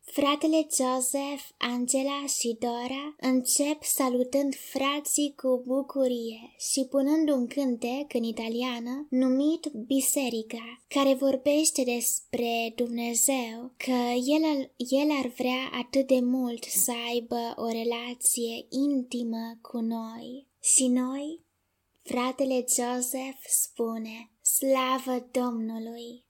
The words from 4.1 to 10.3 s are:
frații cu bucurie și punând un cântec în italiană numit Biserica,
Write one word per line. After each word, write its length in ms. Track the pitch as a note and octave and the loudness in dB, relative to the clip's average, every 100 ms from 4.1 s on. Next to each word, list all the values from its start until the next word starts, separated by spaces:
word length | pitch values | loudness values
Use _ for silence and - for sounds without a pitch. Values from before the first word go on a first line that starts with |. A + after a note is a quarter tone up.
| B3 B3 C#4 C#4+ C4+ | 2 2 2 0 -4
frații 800 | - C4 C#4 D4 D4 - D4 - | -6 -2 -2 -2 -2 0 0 0
cu 260 | C4 B3+ B3 | 0 0 2
bucurie 920 | C4 C#4 C#4 C4 A#3+ A3+ A3+ A#3 _ - | -2 0 0 2 0 -6 -10 -18 _ -2
și 120 | - | -2
punând 460 | C4 C#4 C#4 D#4 D#4 | 2 2 4 4 4
un 180 | C4+ A#3+ | 2 2
cântec 680 | - C4+ A#3+ A#3+ C4 D4 | 0 0 0 -2 -4 -2
în 100 | A#3+ | -2
italiană 840 | A3+ A3+ A3+ A#3 B3+ A#3+ A#3 C4+ D4+ | -2 -4 -4 -2 -2 -4 -6 -6 -2
numit 640 | B3+ C4 C4 D4 E4+ D#4 A3 A#3 | 2 4 4 4 2 -4 -8 0
Biserica, 960 | C4+ C4 D4 B3+ | 0 2 0 0